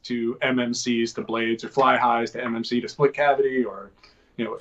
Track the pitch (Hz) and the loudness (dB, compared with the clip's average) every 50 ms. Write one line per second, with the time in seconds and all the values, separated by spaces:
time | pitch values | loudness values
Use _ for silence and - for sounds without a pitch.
0 | - - 123 120 117 117 127 - 147 135 131 127 120 120 120 120 - 127 120 117 | -8 -6 -4 -2 -2 -2 -2 -2 0 0 2 2 0 0 -2 -4 -2 0 0 0
1 | 117 113 - - 107 - 113 113 113 113 113 113 - - - 139 131 127 127 120 | 0 -2 -2 -6 -8 -4 -4 -2 0 -2 -2 -4 -4 -4 0 2 4 4 4 4
2 | 123 120 117 117 117 117 - 117 127 120 113 117 117 - 123 120 113 107 - - | 4 2 2 2 0 -2 -4 -6 -6 -4 -4 -4 -4 -2 -2 -2 -2 -2 -2 2
3 | 143 139 143 143 147 143 139 139 139 135 131 131 120 104 95 98 98 101 _ _ | 2 2 2 2 2 2 4 4 2 2 2 0 -2 -2 -4 -12 -14 -18 _ _
4 | _ - _ _ _ _ _ - 117 110 117 - | _ -20 _ _ _ _ _ -6 -6 -6 -6 -6